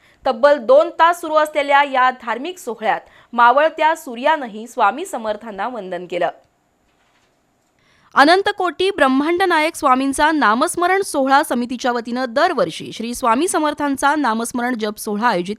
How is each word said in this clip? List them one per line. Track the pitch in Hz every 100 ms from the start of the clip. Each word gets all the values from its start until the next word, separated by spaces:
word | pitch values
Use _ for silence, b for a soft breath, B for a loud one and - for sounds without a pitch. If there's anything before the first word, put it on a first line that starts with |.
| b b 277
तब्बल | 233 285 294
दोन | 220 269 339
तास | 330 330 349
सुरू | 320
असलेल्या | 311 311 302 277 277
या | 285 262 254
धार्मिक | 254 226 226 302 370
सोहळ्यात | - 214 214 165 b b b
मावळत्या | 233 240 262 311 311 311 320
सूर्यानंही | 277 233 277 311 247 208 233
स्वामी | - 202 240 381
समर्थांना | 262 220 214 226 196 214
वंदन | 247 185 180 180
केलं. | 175 170 - _ _ _ _ _ _ _ _ _ _ _ _ _ b b b b -
अनंतकोटी | 285 370 403 403 359 - 370
ब्रह्मांड | 392 269 262 294 349
नायक | 381 330 311 -
स्वामींचा | 285 254 277 269 302
नामस्मरण | 311 226 226 320 - 349 381
सोहळा | 392 302 269 269
समितीच्या | - 247 240 247 254
वतीनं | 240 233 240 262
दरवर्षी | 226 349 277 170 - 143
श्री | - 226 240
स्वामी | 240 226 349
समर्थांचा | 349 302 294 294 269 277 302
नामस्मरण | 254 220 233 247 240 247
जप | 214 208
सोहळा | - 208 240
आयोजित | 190 185